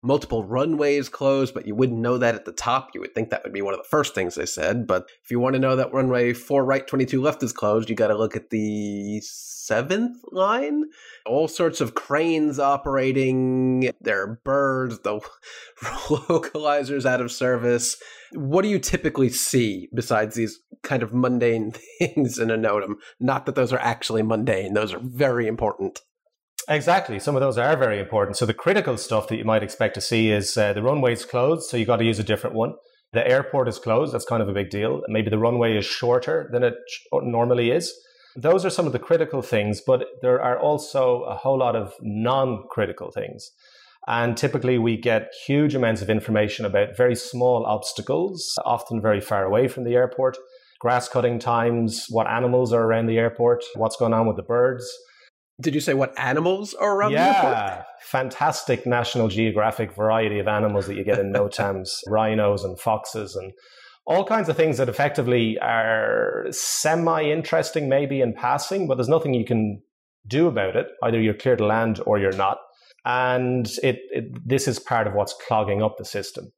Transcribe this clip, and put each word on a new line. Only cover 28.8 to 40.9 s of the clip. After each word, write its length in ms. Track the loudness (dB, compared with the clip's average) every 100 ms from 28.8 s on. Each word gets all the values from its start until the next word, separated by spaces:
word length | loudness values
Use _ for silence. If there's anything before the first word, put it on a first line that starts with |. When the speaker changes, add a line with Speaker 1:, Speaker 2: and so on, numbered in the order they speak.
| 0 -4
Speaker 2:
stuff 320 | 0 -2 0
that 80 | -4
you 60 | 2
might 180 | 2
expect 320 | 0 -2 -2 -2
to 60 |
see 280 | -2 2 4
is, 260 | 2 0 0
uh, 160 | 2
the 120 | 2
runway's 420 | 0 2 2 0 -4
closed, 420 | 0 2 0 -2
so 100 | -2
you 80 | 2
gotta 180 | 2
use 160 | 2 0
a 40 |
different 320 | 0 -2 -2 -2
one. 180 | -2 -4 _ _ _
The 160 | 0 4
airport 400 | 2 2 0 -2
is 120 | -2
closed. 340 | 0 2 2
That's 120 | -2 -2
kind 180 | -2
of 60 | 0
a 40 |
big 160 | -2 -4
deal. 320 | -2 -2 -2 -2
Maybe 240 | -2 0
the 80 | 0
runway 360 | 2 2 2 2
is 100 | -2
shorter 640 | -2 0 0 2 -2 -2
than 100 | 0
it 140 | 0 -2 -14
sh-, 120 | -16 -4
normally 600 | -4 0 0 2 4 4
is. 200 | 2 -2 -12 _ _ -20 -4
Those 300 | 2 4 2
are 40 |
some 160 | 0 0
of 60 |
the 80 | -2
critical 420 | 2 2 2 -2
things, 400 | 0 0 0 -2
but 240 | 2 0 0 -4
there 180 | 2 2
are 200 | 2 2
also 640 | 2 0 -2